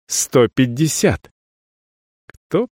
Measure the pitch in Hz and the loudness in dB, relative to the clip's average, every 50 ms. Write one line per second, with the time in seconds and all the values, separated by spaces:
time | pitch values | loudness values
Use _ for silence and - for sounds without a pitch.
0 | _ - - - - - - 131 117 110 - - 131 120 120 135 160 151 - - | _ -10 -8 -6 -4 0 2 2 2 2 2 0 -2 0 0 -2 -2 -2 -2 0
1 | 220 165 110 - - - _ _ _ _ _ _ _ _ _ _ _ _ _ _ | 0 0 0 -2 -8 -14 _ _ _ _ _ _ _ _ _ _ _ _ _ _
2 | _ _ _ _ _ - - _ _ - - 190 247 - _ | _ _ _ _ _ -20 -20 _ _ -4 -4 -2 -2 -4 _